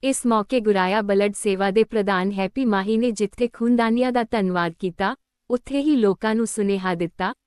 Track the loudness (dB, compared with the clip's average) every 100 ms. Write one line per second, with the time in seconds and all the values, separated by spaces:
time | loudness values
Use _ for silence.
0 | -2 -2 0 0 2 0 2 2 2 0
1 | 0 2 0 -2 -2 0 2 2 2 0
2 | 0 0 0 -2 -4 -2 0 0 0 0
3 | 0 -2 -4 -2 -4 -2 0 2 2 2
4 | 0 0 -2 0 0 0 -2 -4 -8 -2
5 | -4 -4 _ _ _ -4 -2 -2 2 2
6 | 2 2 0 0 -2 -2 -2 -2 -2 -4
7 | -4 -4 -6 -6